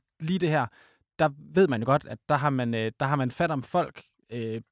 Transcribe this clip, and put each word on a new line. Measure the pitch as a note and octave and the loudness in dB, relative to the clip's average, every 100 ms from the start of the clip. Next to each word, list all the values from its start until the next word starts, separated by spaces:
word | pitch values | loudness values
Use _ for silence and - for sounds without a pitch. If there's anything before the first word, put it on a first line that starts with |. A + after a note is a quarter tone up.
| _ _ | _ _
lige | D#3+ F#3 | -4 0
det | E3+ | 2
her, | D3+ A#2+ - _ _ _ - | 0 -2 -8 _ _ _ -2
der | D#3 C#3+ | -2 -2
ved | D3 D#3 F#3 | -2 4 4
man | A#2 | 2
jo | A#2 | 2
godt, | C#3+ - | 0 0
at | A#2 - | -14 -2
der | D3 | 0
har | D3 | 2
man, | C3+ A#2+ | 0 0
øh, | A2+ A2 - | 0 -2 -2
der | C3+ | -2
har | C#3+ | 0
man | B2+ | -2
fat | - E3+ | 0 -2
om | C#3+ | -2
folk, | B2 F3+ E3 - - _ _ | -2 -2 -2 -8 -20 _ _
øh, | A#2 A2+ A2+ - | -8 -6 -8 -6